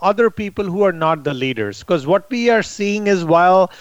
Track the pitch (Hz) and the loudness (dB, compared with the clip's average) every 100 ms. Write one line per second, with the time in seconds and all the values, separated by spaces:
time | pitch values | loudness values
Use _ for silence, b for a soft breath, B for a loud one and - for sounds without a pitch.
0 | 185 208 233 - 202 214 196 185 196 165 | 0 2 0 -2 -8 -6 -4 0 0 0
1 | 160 156 143 131 131 117 104 95 - 170 | -2 -2 -4 -4 -4 -4 -6 -8 -4 -2
2 | 139 196 - 240 233 226 - - 202 208 | 0 -2 -2 -2 2 2 0 -4 -4 -2
3 | 202 190 165 165 180 190 180 B | 0 0 2 4 4 4 2 B